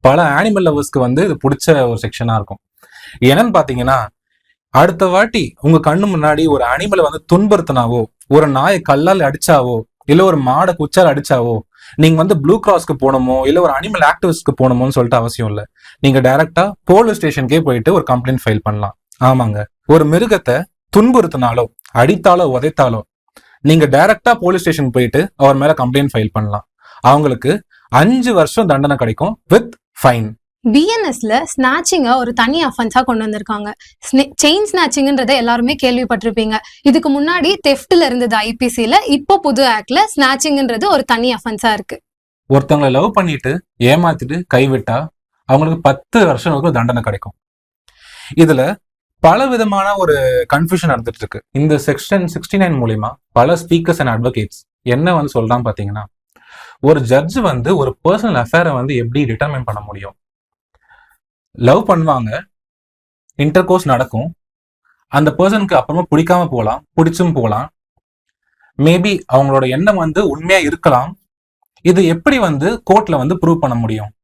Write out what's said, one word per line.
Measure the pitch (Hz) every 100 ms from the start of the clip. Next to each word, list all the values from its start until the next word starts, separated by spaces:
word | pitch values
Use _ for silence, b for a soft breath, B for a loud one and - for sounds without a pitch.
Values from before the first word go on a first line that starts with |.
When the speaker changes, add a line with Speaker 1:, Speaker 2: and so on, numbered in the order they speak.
Speaker 1:
பல | 131 151 160 143
அனிமல் | 220 202 175
லவர்ஸ்க்கு | 147 139 139 123
வந்து | 131
இது | 196
பிடிச்ச | 147 135 - - 147 123
ஒரு | 113
செக்ஷனா | 110 - 117
இருக்கும். | 113 107 98 _ _ B B B B
என்னன்னு | 123 147 240 190
பாத்தீங்கன்னா, | 147 123 123 131 107 _ _ _ _ _ _
அடுத்த | 127 175 175 190
வாட்டி | 180 226 226 131 _
உங்க | 147 160
கண்ணு | 156 165 202
முன்னாடி | 170 151 151 160
ஒரு | 139
அனிமலை | 120 135 202 190 156
வந்து | 156 _
துன்புறுத்தினாவோ, | 175 208 202 165 131 117 120 110 _ _
ஒரு | 147 156
நாயை | 135 156 190
கல்லால் | - 139 165 190 143
அடிச்சாவோ, | 147 - 147 123 117 110 _
இல்ல | - 156
ஒரு | 190 160
மாடை | 127 135 185 170
குச்சால் | 151 - 175
அடிச்சாவோ, | 143 143 131 120 113 - B B B
நீங்க | 156 160
வந்து | 190 185
ப்ளூ | 139 220
கிராஸ்க்கு | - 180 - 143
போகணுமோ, | 135 135 127 131 131
இல்ல | 165
ஒரு | 170
அனிமல் | 139 185 190 147
ஆக்டிவிஸ்ட்க்கு | - 185 160 - 127
போகணுமோன்னு | 131 123 131 135
சொல்லிட்டு | 120 123
அவசியம் | 117 - 110
இல்ல. | 104 104 b b b
நீங்க | 139 135
டைரக்டா | 127 139 160 170 196 202
போலீஸ் | - 190 233 226
ஸ்டேஷனுக்கே | 160 143 127 156
போயிட்டு | 160 123 113
ஒரு | 185 -
கம்ப்ளைண்ட் | 123 127 131
ஃபைல் | - 110
பண்ணலாம். | - 104 101 - _ _
ஆமாங்க, | 127 131 117 104 104 _ -
ஒரு | 160
மிருகத்தை | 147 165 226 202 - 127 180 _ _
துன்புறுத்தினாலோ, | 202 226 247 170 139 123 117 117 _ -
அடித்தாலோ, | 120 131 196 190 180 165
உதைத்தாலோ, | 127 147 156 131 113 - _ _ b b b
நீங்க | 143 160 147
டைரக்டா | 131 185 214 - 175
போலீஸ் | 175 185
ஸ்டேஷன் | 175 156 135
போயிட்டு | 123 120 139 190 _
அவர் | 139
மேல | 135 147
கம்ப்ளைண்ட் | 156 123 135 143
ஃபைல் | 120 107
பண்ணலாம். | 117 104 104 _ _ B B
அவங்களுக்கு | 123 143 147 120 123 202 _ b b
அஞ்சு | - 180 254 247
வருஷம் | 196 151 - 190
தண்டனை | 139 143 139
கிடைக்கும் | 117 110 170 226 _
with | 208 - - _ -
fine. | 135 120 107 110 _ _
Speaker 2:
பி | 240 233 349
என் | 453 370
எஸ்ல | 240 220 226
ஸ்நாச்சிங்கை | 330 - 254 294 339 359 247 254
ஒரு | 240
தனி | 240 226 311
அஃபென்ஸா | 294 - 226 254
கொண்டு | 254 226
வந்திருக்காங்க. | 220 214 208 208 208 - b b
ஸ்னே-, | - 262 277 -
செயின் | 294 359 415
ஸ்நாச்சிங்ன்றதை | 370 320 - 269 277 247 269
எல்லாருமே | 233 240 240 294
கேள்விப்பட்டிருப்பீங்க. | 254 247 254 226 220 214 220 214 B B
இதுக்கு | 285 277 311
முன்னாடி | 277 302 349 330 392
தெஃப்ட்ல | 285 277 - 349
இருந்தது | 294 247 240 220
ஐ | 214
பி | 226 254
சில, | 240 220 403
இப்போ | 480 277 - 392
புது | 294 233 269
ஆக்ட்ல | 214 208 277 427
ஸ்நாச்சிங்ன்றது | - 269 269 311 277 262 226 381
ஒரு | 302
தனி | 254 226 247
அஃபென்ஸா | 226 240 214 233
இருக்கு. | 208 - - _ _ _ _ _
Speaker 1:
ஒருத்தவங்களை | 135 135 147 139
லவ் | 131 202
பண்ணிட்டு | 202 180 139 127 165 _ _
ஏமாத்திட்டு | 120 151 160 151 123 165 180
கைவிட்டா | 123 135 131 - 117 160 _ _ _ -
அவங்களுக்கு | 135 156 165
பத்து | - 139 _ 233 185
வருஷம் | 123 175
வரைக்கும் | 143 165 120
தண்டனை | 117 120
கிடைக்கும். | 113 110 - - _ _ _ _ _ B B B B 139
இதுல | 160 143 170 202 _ _ _ _
பல | 160 196 269
விதமான | 240 220 196 196 196
ஒரு | 175 147 131 - -
கன்ஃபியூஷன் | 143 170 180 170
நடந்துட்டு | 123 117 113
இருக்கு. | 104 113 _ 135
இந்த | 151 147
செக்ஷன் | 143 139 - 202 175
சிக்ஸ்டி | 165 - 196
நைன் | 185 143
மூலியமா | 117 107 107 - _
பல | - 131
speakers | 170 170 170 165 165
and | 135
advocates | 113 120 123 104 - _ _
என்ன | 123 127 170
வந்து | 170 147
சொல்றாங்க | 127 113 123 117
பாத்தீங்கன்னா, | 107 101 104 101 _ _ B B B B B
ஒரு | 139 151
ஜட்ஜ் | 120 131 160 262
வந்து | 208 127 127 180
ஒரு | 131 -
பர்சனல் | 160 208 220 139
அஃபேரை | 117 165 170
வந்து | 135 131 131
எப்படி | 117 127
டிட்டர்மைன் | 139 113 147 139 113
பண்ண | 104
முடியும்? | 101 98 98 _ _ _ _ _ _ b b b b b _ _ _ -
லவ் | 117 180 214
பண்ணுவாங்க, | 175 160 135 113 127 - _ _ _ _ _ _ _ _ -
இன்டர்கோர்ஸ் | 147 165 185 185 151
நடக்கும், | 123 127 - 160 - _ _ _ _ _ _ _
அந்த | 143 151 143
பர்சனுக்கு | 185 220 202
அப்புறமா | 151 - 160 175
பிடிக்காம | 151 165 180 160
போலாம், | 127 107 131 _ -
பிடிச்சும் | 160 165 180
போலாம், | 139 113 107 143 _ _ _ _ _ _ _ _ _ _ -
maybe | 147 180 202 190 -
அவங்களோட | 131 139 135 131
எண்ணம் | 131 202 196
வந்து | 165 156 202
உண்மையா | 139 165 190
இருக்கலாம். | 147 165 160 123 147 196 _ _ _ _ _ _
இது | 170 185 175
எப்படி | 165 294 269
வந்து | 190 143 165 233 -
கோர்ட்ல | 220 214 151
வந்து | 131 175
ப்ரூவ் | 165 170
பண்ண | 143 117
முடியும்? | 113 110 104 _